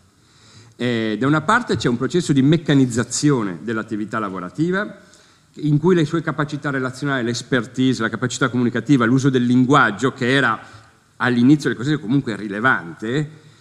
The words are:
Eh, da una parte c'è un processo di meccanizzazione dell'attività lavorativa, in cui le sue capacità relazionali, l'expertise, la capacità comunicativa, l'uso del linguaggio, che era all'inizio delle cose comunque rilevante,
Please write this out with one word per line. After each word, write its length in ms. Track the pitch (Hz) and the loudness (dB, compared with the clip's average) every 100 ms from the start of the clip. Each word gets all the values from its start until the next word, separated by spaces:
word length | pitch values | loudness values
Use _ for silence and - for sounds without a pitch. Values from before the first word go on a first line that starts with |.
| _ _ _ _ - - - - | _ _ _ _ -20 -20 -20 -6
Eh, 380 | 123 117 110 107 | -4 -2 -2 -2
da 60 | 131 | 0
una 160 | 156 | 0
parte 340 | 151 226 240 175 | 2 0 0 -2
c'è 140 | 143 | -2
un 80 | 117 | -2
processo 340 | 127 175 165 | -2 -2 0
di 100 | 139 | 2
meccanizzazione 1160 | 135 160 165 139 127 117 113 - 147 139 101 85 | 4 2 2 2 2 0 -4 -2 0 0 -2 -6
dell'attività 560 | 107 113 104 104 107 117 | -6 -6 -6 -8 -6 -6
lavorativa, 800 | 104 95 90 - 165 190 214 - - - _ _ _ - | -6 -8 -10 -4 -2 -2 -6 -12 -20 -20 _ _ _ -6
in 240 | 147 147 | 0 2
cui 160 | 160 175 | 4 2
le 100 | 147 | 2
sue 160 | 170 | -2
capacità 480 | 160 147 147 143 147 | -4 -4 -4 -4 -6
relazionali, 560 | 135 131 - 143 135 117 | -4 -4 -6 -4 -2 -2
l'expertise, 800 | 117 - 131 113 - 131 113 | -4 -2 -2 -2 0 0 2
la 60 | 110 | -2
capacità 400 | 104 123 - 131 | -2 -4 -2 -2
comunicativa, 540 | 123 120 117 113 139 113 | 0 0 -2 2 2 4
l'uso 260 | 131 135 | 2 2
del 120 | 127 | 2
linguaggio, 720 | 123 123 123 143 117 101 123 | 2 4 4 4 4 2 -2
che 180 | - 123 | -2 0
era 280 | 135 127 110 - - - _ _ _ | 2 2 -2 -8 -20 -20 _ _ _
all'inizio 540 | 123 120 123 151 151 | 0 4 6 4 2
delle 120 | 110 | -4
cose 160 | 120 151 | -2 -4
comunque 380 | 104 143 135 98 | 0 -2 -2 -6
rilevante, 920 | 104 98 127 110 85 78 110 139 151 - - _ | -8 -2 0 0 -2 -10 -4 -4 -4 -10 -20 _